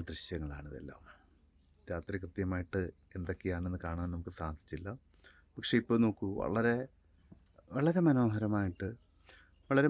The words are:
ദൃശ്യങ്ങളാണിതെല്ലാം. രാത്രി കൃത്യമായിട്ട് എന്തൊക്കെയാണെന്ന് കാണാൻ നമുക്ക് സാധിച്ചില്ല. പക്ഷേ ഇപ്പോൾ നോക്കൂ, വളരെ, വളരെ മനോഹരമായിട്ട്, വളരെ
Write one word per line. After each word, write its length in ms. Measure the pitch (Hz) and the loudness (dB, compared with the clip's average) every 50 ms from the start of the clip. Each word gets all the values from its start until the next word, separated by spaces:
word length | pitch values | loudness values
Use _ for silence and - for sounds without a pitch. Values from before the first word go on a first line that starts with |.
| 85 - | -2 -4
ദൃശ്യങ്ങളാണിതെല്ലാം. 920 | 82 - - - 92 80 78 73 71 71 73 73 73 - - 69 - - - - - _ _ _ _ _ _ _ _ _ _ _ _ _ - - | -8 -10 -8 -6 -6 -6 -6 -6 -8 -10 -12 -12 -12 -12 -14 -14 -16 -18 -20 -20 -20 _ _ _ _ _ _ _ _ _ _ _ _ _ -10 -6
രാത്രി 240 | 90 82 - - 98 92 | -6 -6 -6 -6 -6 -6
കൃത്യമായിട്ട് 600 | 92 85 - - 95 90 92 90 90 - - 98 90 85 - _ _ _ - | -6 -6 -4 -2 -2 0 0 -2 -2 -2 -2 -2 -2 -2 -6 _ _ _ -8
എന്തൊക്കെയാണെന്ന് 600 | 95 87 85 90 - - 95 90 87 90 90 90 90 - | -8 -4 -4 -4 -2 -2 -2 -2 -2 -2 -2 -4 -4 -4
കാണാൻ 220 | 85 82 85 87 87 85 | -4 -4 -4 -4 -4 -4
നമുക്ക് 200 | 85 85 90 87 | -6 -8 -8 -8
സാധിച്ചില്ല. 500 | - 82 78 78 - - - - - 87 98 117 139 _ _ _ _ - - - - _ _ - | -6 -6 -6 -6 -8 -10 -12 -10 -10 -8 -10 -10 -12 _ _ _ _ -20 -20 -20 -20 _ _ -14
പക്ഷേ 200 | - - - - 117 | -8 -2 2 2 2
ഇപ്പോൾ 160 | 117 - 117 113 117 | 4 4 4 4 4
നോക്കൂ, 260 | 110 101 - - 98 98 - 50 | 4 2 -2 -4 -6 -4 -2 -2
വളരെ, 320 | 67 98 113 113 117 120 123 131 - _ _ _ _ _ _ _ - - - _ _ _ - - - - | -2 0 2 2 2 2 0 -2 -8 _ _ _ _ _ _ _ -20 -20 -20 _ _ _ -20 -16 -8 -2
വളരെ 280 | 131 143 165 170 185 170 | 0 2 2 4 6 6
മനോഹരമായിട്ട്, 800 | 160 135 127 123 113 107 107 107 104 107 104 98 92 87 - 98 90 - - _ _ _ _ _ - - - - _ _ _ _ - | 6 6 6 4 4 2 2 0 2 2 2 0 0 -2 -4 -6 -6 -6 -8 _ _ _ _ _ -20 -20 -20 -20 _ _ _ _ 2
വളരെ 200 | 139 135 143 | 4 6 6